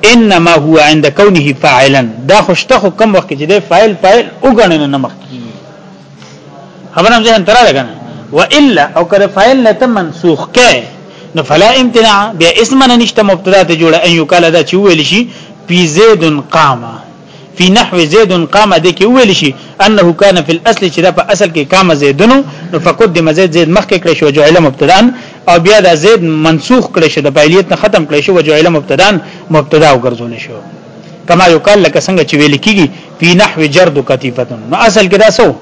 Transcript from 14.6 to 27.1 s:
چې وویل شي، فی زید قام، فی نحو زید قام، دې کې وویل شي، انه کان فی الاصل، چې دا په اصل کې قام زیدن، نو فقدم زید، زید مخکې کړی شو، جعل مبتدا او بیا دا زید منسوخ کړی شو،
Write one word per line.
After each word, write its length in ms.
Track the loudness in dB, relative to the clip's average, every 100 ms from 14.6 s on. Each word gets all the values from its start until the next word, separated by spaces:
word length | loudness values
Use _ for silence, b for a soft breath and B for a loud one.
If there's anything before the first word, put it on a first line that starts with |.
چې 120 | 0
وویل 280 | 0 2 0
شي، 240 | 0 -4 -4 B B B -4
فی 180 | -2 0
زید 380 | 2 2 2 0 -2 -4
قام، 320 | 0 0 -2 -8 -16 -20 -20 B B B -4
فی 120 | 0
نحو 300 | 0 0 -2
زید 340 | 0 2 2 0 -2
قام، 240 | 0 0
دې 180 | 0 0 -2
کې 40 |
وویل 300 | 0 2 2
شي، 220 | 0 -4 -6 B B
انه 320 | 0 2 0
کان 300 | 2 2 0
فی 100 | -2
الاصل، 380 | -4 -2 -2 -4
چې 100 | -2
دا 100 | -2
په 120 | -2 -2
اصل 180 | -2 -2
کې 240 | -2 -2
قام 200 | 0 0
زیدن، 380 | 0 0 2 2 2 0 B B
نو 60 | -4
فقدم 540 | -2 0 0 0 0
زید، 200 | 0 0
زید 160 | 0 0
مخکې 280 | 0 0 -4
کړی 120 | -2 0
شو، 120 | 0
جعل 280 | 2 2 4
مبتدا 420 | 2 0 2 4 2 -2 B B 0
او 80 | 2
بیا 180 | 4 2
دا 140 | 2
زید 280 | 2 2 2
منسوخ 600 | 0 -2 0 -2 0 0
کړی 240 | 0 -2
شو، 120 | -2